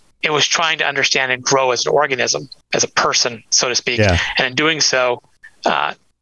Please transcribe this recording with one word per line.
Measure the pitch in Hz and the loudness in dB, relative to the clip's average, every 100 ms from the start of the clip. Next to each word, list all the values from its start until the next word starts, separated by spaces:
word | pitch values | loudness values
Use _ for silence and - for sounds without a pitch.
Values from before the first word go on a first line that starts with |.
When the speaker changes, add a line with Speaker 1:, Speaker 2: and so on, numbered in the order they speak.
| _ _ | _ _
Speaker 1:
It | 160 | -2
was | 147 - | 0 0
trying | - 160 156 | 0 0 0
to | 156 | -2
understand | 139 135 139 131 | 0 0 0 0
and | 127 | -2
grow | 127 135 131 | 0 2 2
as | 120 143 | 0 2
an | |
organism, | 139 147 127 117 151 143 - _ | 2 2 0 -2 -4 -8 -18 _
as | - | -4
a | - | -2
person, | - 156 131 - 113 - | 0 0 0 -2 -6 -4
so | - 127 | -2 0
to | |
speak. | 117 - 120 | -2 -2 2
Speaker 2:
Yeah. | 101 90 - - | 2 2 0 -2
Speaker 1:
And | 131 | -2
in | |
doing | 127 156 151 | 0 0 0
so, | - 131 123 123 - _ - - - | 0 2 0 -2 -8 _ -20 -6 -2
uh, | 71 76 - _ _ | 0 -2 -6 _ _